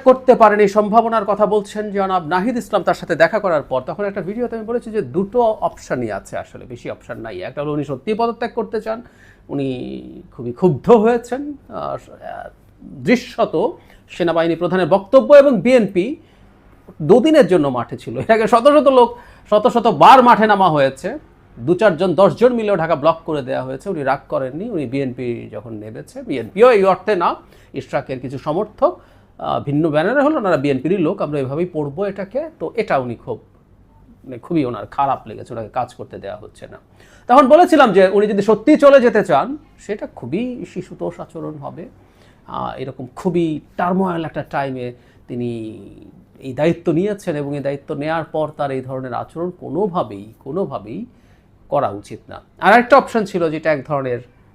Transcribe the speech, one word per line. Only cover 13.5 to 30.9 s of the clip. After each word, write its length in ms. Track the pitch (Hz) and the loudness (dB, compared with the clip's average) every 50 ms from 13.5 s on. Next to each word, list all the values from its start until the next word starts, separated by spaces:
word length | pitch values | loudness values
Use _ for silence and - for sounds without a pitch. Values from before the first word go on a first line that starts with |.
| - 160 214 330 - - - - - _ _ _ | 0 -2 -2 -2 -6 -10 -20 -20 -20 _ _ _
সেনাবাহিনী 460 | - - 175 170 160 165 165 170 165 | -6 -4 -2 0 0 0 0 0 0
প্রধানের 320 | 165 175 170 185 190 175 | -2 -2 -2 0 0 0
বক্তব্য 460 | 147 185 196 196 - 262 262 220 - 294 | 0 0 -2 0 4 4 4 6 10 8
এবং 280 | 285 269 294 247 185 | 8 8 8 4 2
বিএনপি 540 | 151 240 262 240 208 196 - 180 185 254 320 - _ _ _ _ _ _ _ _ _ _ _ _ _ - - - | 2 4 4 4 2 2 0 -2 -2 -2 -6 -12 _ _ _ _ _ _ _ _ _ _ _ _ _ -20 -12 -6
দুদিনের 460 | 151 143 208 247 220 320 311 294 208 | 4 6 6 6 6 4 6 6 4
জন্য 200 | 156 185 165 143 | 6 4 2 2
মাঠে 300 | 139 127 120 113 - 127 | 0 -2 -4 -6 -8 -10
ছিল। 200 | - - 135 113 | -14 -12 -10 -10
এর 140 | 131 - - | -8 0 0
আগে 160 | 226 220 220 | 2 2 4
শত 200 | 208 240 233 233 | 2 2 4 6
শত 200 | 294 285 302 262 | 6 6 6 4
লোক, 300 | 285 262 247 233 226 - - - - - - - - | 6 6 6 4 4 2 -14 -20 -20 -20 -18 -4 0
শত 180 | 208 214 208 | 0 2 2
শত 200 | 208 208 233 208 | 2 0 2 0
বার 360 | 202 170 139 165 214 262 262 240 | 0 4 6 8 10 10 10 8
মাঠে 240 | 240 226 196 220 | 6 6 6 4
নামা 220 | 214 202 190 190 170 | 2 4 4 4 2
হয়েছে। 480 | 156 147 135 135 131 - - 196 277 311 - _ _ _ _ _ - - | 4 2 2 0 0 -4 -10 -10 -10 -10 -16 _ _ _ _ _ -18 -10
দু 160 | 117 147 180 | -2 -2 0
চারজন, 380 | 180 220 202 160 143 190 185 151 | 4 4 2 2 2 -2 0 2
দশজন 400 | 180 202 185 - - 226 254 247 | 4 4 4 4 4 2 2 4
মিলেও 240 | 226 214 202 202 | 2 0 0 0
ঢাকা 180 | 160 160 160 165 | 0 0 -2 -2
ব্লক 260 | 135 143 160 160 - - | 2 2 0 0 0 -4
করে 160 | 170 156 143 | -6 -6 -6
দেওয়া 220 | 127 127 135 131 127 | -4 -4 -6 -6 -6
হয়েছে। 260 | 131 135 135 - 202 | -6 -10 -10 -8 -8
উনি 140 | 185 156 131 | -6 -4 -2
রাগ 160 | 127 139 143 - - | -2 -2 -2 -4 -6
করেননি। 400 | 156 143 131 127 135 160 214 247 | -6 -4 -4 -6 -8 -10 -10 -8
উনি 160 | 214 160 135 | -6 -6 -6
বিএনপি 640 | 117 131 139 139 127 120 135 123 120 117 113 113 110 | -4 -4 -4 -4 -4 -6 -8 -6 -6 -6 -8 -10 -12
যখন 220 | 110 104 107 117 113 | -14 -14 -12 -12 -14
নেমেছে, 480 | 104 104 107 113 139 147 - - 269 | -14 -14 -14 -16 -16 -18 -16 -18 -16
বিএনপিও 500 | 262 220 143 120 113 101 - 190 233 254 | -10 -8 -8 -8 -8 -6 2 4 6 6
এই 120 | 233 202 190 | 6 4 4
অর্থে 320 | 190 180 - - 220 208 | 2 2 0 -2 -2 -2
না, 200 | 175 175 226 330 - - _ _ _ _ _ - | 0 0 -2 -2 -4 -12 _ _ _ _ _ -14
ইশরাকের 460 | 139 - - 160 147 123 - 131 123 | -14 -12 -6 -6 -6 -6 -6 -10 -10
কিছু 180 | 135 123 139 | -10 -10 -12
সমর্থক, 600 | 131 - 156 147 190 214 208 - - 269 349 359 - - _ _ _ _ _ _ | -8 -6 -4 -4 -4 -4 -6 -4 -2 -2 -2 -2 -4 -20 _ _ _ _ _ _
আহ, 260 | - - 151 139 120 - | -12 -8 -6 -6 -4 -4
ভিন্ন 260 | 143 139 147 165 160 | -2 -2 0 0 0
ব্যানারে 320 | 143 151 165 208 254 285 | 0 0 0 0 0 0
হলো, 160 | 269 302 320 | 0 0 0
ওনারা 200 | 285 208 185 165 | -2 0 0 0
বিএনপিরই 400 | 139 135 143 135 127 135 156 | 0 0 -2 -2 -2 -2 -2